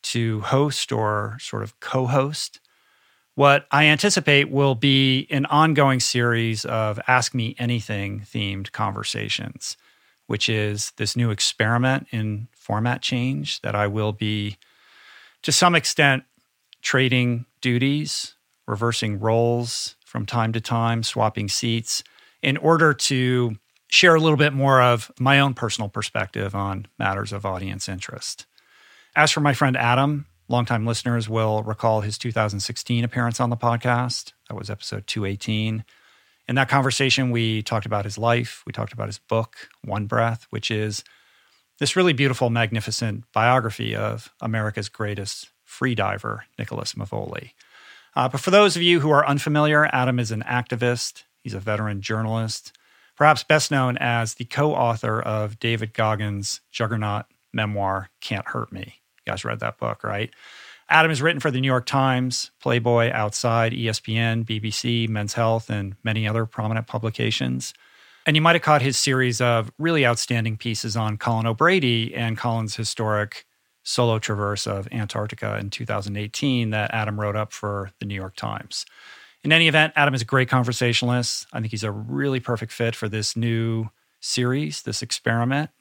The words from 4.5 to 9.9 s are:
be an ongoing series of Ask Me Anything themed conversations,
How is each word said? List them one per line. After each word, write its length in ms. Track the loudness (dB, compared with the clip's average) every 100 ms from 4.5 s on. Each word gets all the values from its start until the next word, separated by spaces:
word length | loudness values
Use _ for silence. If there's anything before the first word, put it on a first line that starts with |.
| 2 2 4
be 520 | 4 4 4 2 0
an 160 | -2 2
ongoing 520 | 4 4 6 4 4
series 640 | 2 2 2 2 0 -2
of 380 | -4 -2 -2 -2 4
Ask 280 | 4 4
Me 200 | -2 -4 -2
Anything 600 | -2 -2 -2 -6 -4 -8
themed 500 | -8 -6 -4 -6 -8
conversations, 1040 | -4 -4 -4 -6 -6 -4 -6 -8 -12 -14 -14 _